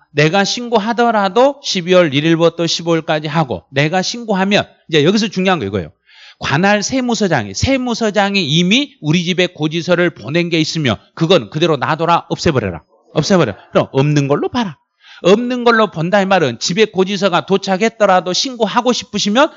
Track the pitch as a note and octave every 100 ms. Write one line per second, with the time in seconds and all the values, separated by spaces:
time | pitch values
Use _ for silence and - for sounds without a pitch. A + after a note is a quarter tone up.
0 | _ C#3+ D#3 G3 G3 - A#3+ A#3 G#3+ A#3
1 | A#3+ A3 G3 G3 C4+ C#4 - F#3+ E3+ F3+
2 | E3+ C3+ D#3+ E3 E3 - E3 - E3+ E3
3 | D#3 D#3 D3+ D#3 C3 F2+ - C3+ D3+ F#3
4 | F#3 A#3+ A3 F#3+ G3 G3 - _ - D#3
5 | D3 G#3 G#3 F3+ F#3+ F3 G2 G2+ D#2 -
6 | _ - - - - C#3 G3 G#3 - C4
7 | B3 A3+ G3+ C#3+ G2+ G2 B3+ C4+ B3 A3
8 | A3 G#3 G3 G3 C#3+ D#3+ F3+ A#3+ C#4+ _
9 | D3+ F3 E3+ F3 F3+ - D#3 E3+ E3 E3+
10 | F3 - G#2 E3 E3+ D#3+ D#3 E3 C#3 G2
11 | _ - D#3+ F#3 G#2 D#3 E3 C#3+ B2 D#3+
12 | E3 E3 - E3 F3 C3 G2+ E2 - _
13 | _ - C#3+ F#3 A#2+ - - F3+ A2+ C3+
14 | D3 D3 C#3 E3+ F#4 B3+ G3+ C#3 _ _
15 | - - F3 G#3 B3 B3 A#3+ A3 G#3 D#3+
16 | E3 G3+ F#3+ F#3+ C#3 G#2+ - F3 G#3+ F3+
17 | F#3+ G3+ G3 E3+ - F#3+ F#3+ F#3 A3+ -
18 | G3+ F#3 F3 F3 C4+ A#3+ G#3 G3 A#3+ A#3
19 | - G#3 G#3 A3+ D#4+